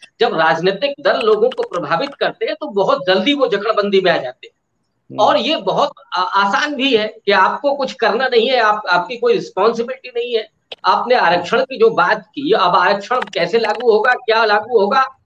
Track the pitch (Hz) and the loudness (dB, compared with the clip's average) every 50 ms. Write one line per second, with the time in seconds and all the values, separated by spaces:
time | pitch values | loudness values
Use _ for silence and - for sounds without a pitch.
0 | - _ _ - 220 247 190 160 160 160 165 160 170 190 190 196 285 285 285 - | -20 _ _ -2 -2 0 2 2 2 2 0 2 0 -2 0 0 -4 -4 -4 -2
1 | 277 196 254 262 240 214 214 208 226 254 - - 233 - - 175 151 143 165 170 | -2 -2 0 0 2 2 2 2 2 0 0 -4 -6 -6 -6 -8 -4 -4 -4 -4
2 | - 277 - - 202 170 - - 220 277 302 - 311 262 208 196 185 - 277 - | -4 -6 -6 -4 -4 -4 -4 -4 -6 -6 -6 -6 -10 -4 -2 0 0 0 0 0
3 | - 185 185 202 202 285 285 190 254 - 196 202 202 226 214 208 202 202 196 196 | 0 0 0 2 2 0 0 0 0 0 0 -2 -2 -2 0 0 0 2 0 2
4 | 180 180 160 147 139 123 - _ - - _ _ _ _ _ _ _ _ _ _ | 2 2 0 0 -4 -8 -12 _ -20 -20 _ _ _ _ _ _ _ _ _ _
5 | _ - 135 131 214 277 294 269 220 269 311 - 190 180 160 202 277 294 - - | _ -10 -2 2 2 4 4 2 0 -2 -4 -2 -4 -2 -2 0 -2 -2 -4 -10
6 | _ _ - 180 185 156 180 196 202 196 208 254 294 294 294 247 262 277 247 214 | _ _ -4 -4 -4 0 0 0 0 0 0 -2 -2 -4 -2 -2 0 2 2 0
7 | 214 214 - - _ 196 202 190 185 214 - - - 285 285 285 269 - - - | 0 -4 -8 -6 _ 2 2 4 2 2 0 -2 -2 -2 0 -2 -4 -6 -4 -2
8 | 233 202 196 240 262 254 247 233 226 262 262 247 220 214 208 - - - 180 180 | -2 0 0 0 -2 2 2 2 2 2 2 2 2 2 0 0 -2 0 0 0
9 | 170 156 247 202 240 240 226 175 - - - 185 196 233 - 214 240 240 254 - | 0 -4 -6 -2 0 0 0 0 -2 -4 -2 0 0 0 0 -2 -6 -8 -10 -12
10 | - 247 240 240 240 247 240 220 - - _ _ _ _ - - - 180 202 208 | -16 -10 -8 -6 -4 -4 -4 -4 -4 -8 _ _ _ _ -18 -2 0 0 0 0
11 | - 233 247 220 190 170 175 175 175 - 233 254 269 - 269 202 220 226 - - | 2 2 2 2 4 2 2 0 0 0 0 0 0 -2 0 2 2 2 4 2
12 | 175 180 214 208 - _ _ - 135 156 - - 190 180 180 180 180 190 202 202 | 2 0 0 -2 -6 _ _ -6 -2 0 0 2 2 2 2 2 2 2 0 -2
13 | - - 247 - - - - 185 170 170 - 233 226 208 214 214 247 240 208 214 | -2 -4 -4 -4 -4 -4 -4 -4 -2 0 0 0 0 -2 -4 0 2 2 2 4
14 | 208 254 247 - - - 220 226 233 214 208 208 208 - 240 208 196 202 277 269 | 2 0 0 0 0 0 2 2 2 2 0 0 0 0 2 2 2 2 2 0
15 | 262 262 - _ _ | 0 -2 -4 _ _